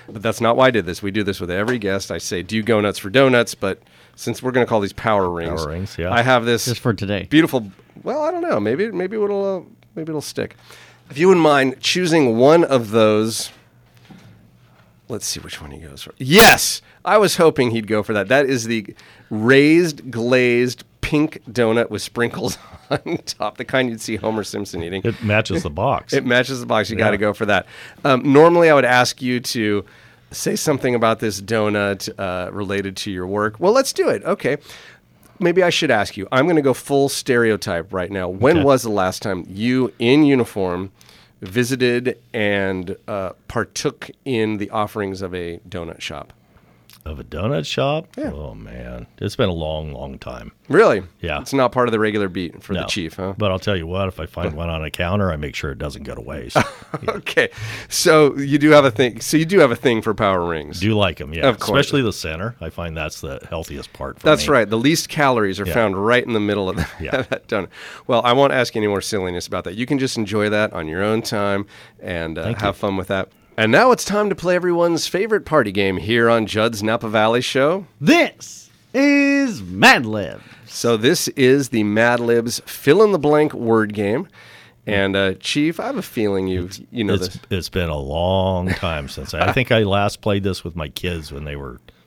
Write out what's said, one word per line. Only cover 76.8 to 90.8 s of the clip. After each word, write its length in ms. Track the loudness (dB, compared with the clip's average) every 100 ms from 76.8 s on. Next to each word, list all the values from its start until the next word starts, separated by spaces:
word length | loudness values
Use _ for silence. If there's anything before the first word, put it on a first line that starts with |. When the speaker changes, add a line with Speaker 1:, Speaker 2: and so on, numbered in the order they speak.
Speaker 1:
Napa 260 | -2 -2 0
Valley 320 | 2 4 2
Show. 460 | 0 0 2 0 -6 -2
Speaker 3:
This 680 | 4 4 2 -4 -20 -20 -20 _ _
is 720 | 0 4 4 2 2 0 -4
Mad 420 | -8 4 6 6
Lib. 360 | 2 -4 -6 -10 -18 -20 -16
Speaker 1:
So 320 | -2 0 4
this 300 | 4 2 -2
is 420 | 4 6 6 2
the 140 | 0
Mad 360 | 2 4 4 4
Libs 400 | 2 2 2 -6 -10
fill-in-the-blank 880 | -4 4 6 6 4 4 4 2
word 400 | 0 2 2 2
game. 340 | -2 -2 -2 -4 -16 -20 -20 -20 _ -2
And, 280 | 0 2
uh, 200 | 2 0 -2
Chief, 400 | -4 0 0 -2
I 80 | -6
have 100 | -6
a 60 |
feeling 460 | -8 -4 -2 0 -2
you, 160 | -4
Speaker 2:
It's, 160 | -6 -12 -12
Speaker 1:
you 140 | -4
know 100 | -2
Speaker 2:
it's, 140 | -2 -4
Speaker 1:
this. 100 | -10 -6
Speaker 2:
it's 180 | -6 -4
been 200 | -4 -4
a 80 | -4
long 720 | -6 -2 0 0 0 -2 -2
time 380 | -4 -4 -6 -8
since 240 | -12 -10
I, 160 | -4 -2
I 20 |
think 180 | -2 0
I 140 | 2
last 380 | 2 0 -2 -4
played 200 | -2 -2
this 220 | -2 -6
with 100 | -8
my 140 | -10